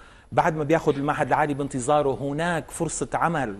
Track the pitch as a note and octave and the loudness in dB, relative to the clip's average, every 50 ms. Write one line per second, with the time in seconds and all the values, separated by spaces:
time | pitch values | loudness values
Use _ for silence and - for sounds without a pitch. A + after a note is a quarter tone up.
0 | - - - - - - - C#3+ D3+ F3 D#3 D#3 D3 C3+ D#3+ D#3+ - D#3+ C#3 C#3+ | -20 -20 -20 -20 -16 -4 0 2 2 2 2 0 0 2 2 2 2 2 0 2
1 | C#3 D3+ C#3 D3+ D3 B2+ C#3 C3+ D#3 D3 C#3 C3+ C#3+ C3+ - C3 A#2 C#3 D3 D3+ | 0 0 0 0 0 2 2 2 2 2 0 -2 -4 -4 -4 -2 0 2 2 4
2 | C#3+ C#3 B2 A2 C#3 C#3 C#3+ D3+ E3 F3 E3+ D#3 - - - - E3 D3+ - - | 4 2 0 -2 -4 -4 -4 -2 -2 -2 -2 -2 -4 -6 -6 -6 -6 -4 -4 -6
3 | C#3 - - A#2+ C#3+ E3 E3 D3 C3 G#2+ G2 | -4 -4 -2 0 0 0 0 0 -2 -4 -4